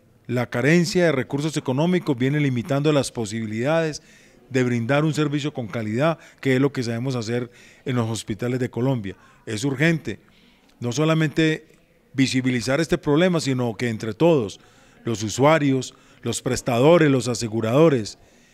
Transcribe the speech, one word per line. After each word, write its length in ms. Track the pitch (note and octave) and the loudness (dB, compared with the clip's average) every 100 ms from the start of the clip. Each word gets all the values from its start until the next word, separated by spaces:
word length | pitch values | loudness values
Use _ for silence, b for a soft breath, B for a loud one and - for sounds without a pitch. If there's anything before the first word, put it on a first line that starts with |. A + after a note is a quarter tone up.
| b _ - | b _ -6
La 200 | B2 A#2 | -4 -2
carencia 580 | A#2+ B2+ F3 E3 F3+ E3+ | 0 4 4 4 2 2
de 60 | |
recursos 440 | C3+ A2+ C#3 D#3 D3 | 2 -2 -4 -4 -4
económicos 600 | - C3 E3+ F3+ - B2 | -2 0 0 0 0 -2
viene 220 | B2+ D3+ | 0 0
limitando 540 | C#3+ B2 A2 C3+ D3+ | 0 0 -2 0 2
las 180 | D3 A#2+ | 0 0
posibilidades 920 | - G#2+ A2+ A2 G#2+ C3 E3 D#3+ C#3+ b b b b - | -4 -6 -6 -6 -4 -2 0 -2 -6 b b b b -4
de 120 | B2+ | 0
brindar 420 | B2+ A#2+ A2+ C#3+ | 0 0 0 0
un 80 | D#3 | 0
servicio 400 | D3 D3 D3 C#3+ | 0 0 -2 -4
con 140 | C3+ A2+ | -8 -8
calidad, 520 | A#2+ G#2+ A2+ D#3 D#3+ B B | -6 -4 0 0 -2 B B
que 140 | C3+ | 0
es 60 | B2+ | 2
lo 120 | C#3 | 2
que 120 | C3 | 0
sabemos 320 | A#2 A#2 C3 B2+ | -6 -4 -4 -4
hacer 340 | A2 A#2+ A#2+ B B B | -4 -4 -6 B B B
en 120 | - B2 | -4 -2
los 120 | A2 | -2
hospitales 520 | A2 - G#2 B2 B2+ | -4 -6 -6 -4 -2
de 100 | B2 | -4
Colombia. 460 | - C3 B2+ G2 F2 b b - | -2 -2 -2 -4 -12 b b -10
Es 180 | G#2+ | -6
urgente 560 | C#3 C3 D#3+ E3 B2 F#2+ _ b b b b b | -4 0 0 0 -4 -10 _ b b b b b
no 140 | A#2+ | -6
solamente 840 | A#2+ D#3 D#3+ D#3 B2+ D#3+ D#3 - _ _ _ _ | 0 2 2 0 2 0 0 -8 _ _ _ _
visibilizar 640 | B2 B2+ C3 B2+ B2 A2+ C#3 | 0 0 2 0 -2 0 0
este 180 | D#3+ F3 | 0 0
problema, 420 | D3 D3 F#3 E3 | 2 4 4 2
sino 360 | C3+ B2+ A#2+ G#2 | 0 0 -2 -2
que 120 | B2 | -4
entre 260 | A2 A2 | -4 -6
todos, 460 | G#2 E3 D#3 G2+ - b b b b | 2 4 4 0 -8 b b b b
los 200 | - A2 | -6 -4
usuarios, 720 | G#2+ G2 C#3+ D#3+ C#3+ C3 B2 - b b | -4 2 4 4 2 0 -4 -14 b b
los 180 | A#2+ A2 | -8 -6
prestadores, 720 | C3+ B2 - A#2 C#3+ F3 D#3 | -4 -4 -2 2 6 6 6
los 160 | C3+ A2+ | 2 0
aseguradores, 920 | A2+ A#2 A2 A2 C3 E3 C3 G2+ - b b b | -4 -4 -2 0 4 4 4 -2 -12 b b b